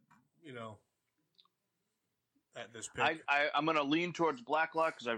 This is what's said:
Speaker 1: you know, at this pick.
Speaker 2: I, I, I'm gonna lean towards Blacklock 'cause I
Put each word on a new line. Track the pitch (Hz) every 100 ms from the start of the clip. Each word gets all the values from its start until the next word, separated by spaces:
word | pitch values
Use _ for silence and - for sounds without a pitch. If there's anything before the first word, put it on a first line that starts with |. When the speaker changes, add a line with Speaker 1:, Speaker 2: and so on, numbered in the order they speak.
| _ - _ _
Speaker 1:
you | 160
know, | 123 113 107 _ _ _ _ _ _ - _ _ _ _ _ _ _ _ _ _ 127
at | 110
this | 113 107
pick. | -
Speaker 2:
I, | 139 160 -
I, | 143 147 147
I'm | 156
gonna | 156
lean | 139 156 175
towards | 165 165 135
Blacklock | 120 151 160 160 160 -
'cause |
I | 120